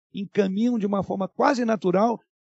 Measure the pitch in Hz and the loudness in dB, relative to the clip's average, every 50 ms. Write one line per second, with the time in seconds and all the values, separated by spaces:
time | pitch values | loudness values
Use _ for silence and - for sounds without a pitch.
0 | _ _ - 190 202 - - 202 202 190 190 202 233 247 247 220 190 202 202 196 | _ _ -12 -10 -10 -6 0 0 0 0 0 0 0 0 0 0 -2 -2 -2 -2
1 | 180 - 208 196 190 - _ - 240 285 285 233 247 220 226 170 - 180 175 190 | -2 -4 -4 -6 -6 -6 _ 2 2 2 2 2 0 0 -2 0 0 0 2 4
2 | 220 240 233 - _ _ _ _ | 2 2 0 -2 _ _ _ _